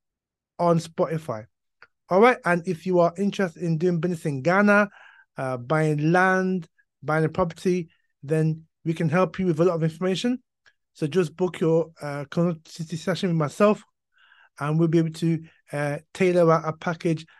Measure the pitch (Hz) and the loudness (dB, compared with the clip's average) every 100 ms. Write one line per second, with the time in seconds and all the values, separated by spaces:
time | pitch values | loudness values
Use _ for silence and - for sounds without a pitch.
0 | _ _ _ _ _ - 175 165 165 - | _ _ _ _ _ -2 2 2 0 -4
1 | 151 160 - 110 113 _ _ _ - _ | -4 -4 -6 -10 -12 _ _ _ -20 _
2 | _ 180 240 240 175 175 175 165 185 175 | _ 4 4 4 0 -2 -2 -6 0 2
3 | 170 175 202 - 185 160 170 160 180 175 | 2 0 -2 -2 -4 -4 -4 0 0 0
4 | 175 165 160 139 135 190 208 202 202 - | -2 -4 -4 -2 2 4 4 4 2 -4
5 | - - _ - 131 127 123 156 156 147 | -20 -20 _ -10 -8 -8 -2 0 0 0
6 | 151 180 185 185 185 185 160 _ _ _ | 2 2 4 2 0 -4 -8 _ _ _
7 | 135 156 156 160 175 - 196 180 170 _ | -4 0 0 -2 -4 -2 -2 -2 -4 _
8 | _ _ 139 160 156 160 - _ 160 165 | _ _ -4 -2 0 -4 -10 _ -8 -4
9 | 165 175 180 - 185 151 180 170 160 160 | 0 0 0 -2 -2 2 2 2 -2 -2
10 | 185 190 240 247 _ _ _ _ _ - | -4 -2 -2 -4 _ _ _ _ _ -8
11 | 156 170 165 - 180 170 160 160 160 - | -4 -2 -2 -2 -4 0 0 2 0 -8
12 | 147 143 139 - 175 160 - - 160 170 | -10 -10 -6 -2 -2 -4 -12 -14 -10 -8
13 | - 165 190 165 143 - 208 208 _ _ | -6 -4 -2 -2 -2 2 2 2 _ _
14 | _ _ _ _ _ - 143 156 165 165 | _ _ _ _ _ -8 -2 0 2 2
15 | 160 160 165 160 160 _ _ 147 147 147 | 0 -2 -2 -2 -6 _ _ -6 -6 -6
16 | - - 190 180 165 160 156 156 185 165 | -10 -2 0 4 4 4 0 -6 -6 -4
17 | 170 160 160 _ | -2 -4 -6 _